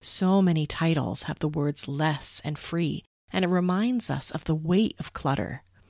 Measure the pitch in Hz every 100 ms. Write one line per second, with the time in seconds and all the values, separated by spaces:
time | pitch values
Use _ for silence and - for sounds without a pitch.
0 | - - 185 196 180 160 147 - 165 151
1 | 117 - - - 151 151 147 143 - 139
2 | 156 151 - - 147 147 - 165 156 -
3 | - _ _ 185 180 180 180 185 240 247
4 | - 139 - - - 156 160 190 226 -
5 | - - 135 139 - - - _